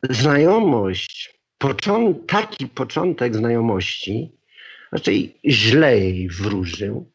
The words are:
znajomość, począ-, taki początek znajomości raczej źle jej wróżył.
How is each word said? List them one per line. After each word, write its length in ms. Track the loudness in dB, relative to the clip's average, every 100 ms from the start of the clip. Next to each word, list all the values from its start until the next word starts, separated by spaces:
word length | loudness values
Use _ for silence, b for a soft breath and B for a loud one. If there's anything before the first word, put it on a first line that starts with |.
| -2
znajomość, 1300 | 2 4 6 6 4 4 2 0 -4 -8 -12 -16 _ _ _
począ-, 680 | -4 -2 -2 0 2 0 -2
taki 420 | -2 -2 -8 -12
początek 680 | -8 -6 -2 -2 -2 -2 0
znajomości 960 | 0 0 0 0 -2 -8 -6 -6 -6 _ B B B B B
raczej 460 | -6 0 0 -2 -4 0
źle 520 | 2 4 4 4 4
jej 320 | 2 -2 -6
wróżył. 800 | -6 -4 -4 -4 -6 -6 -8 -12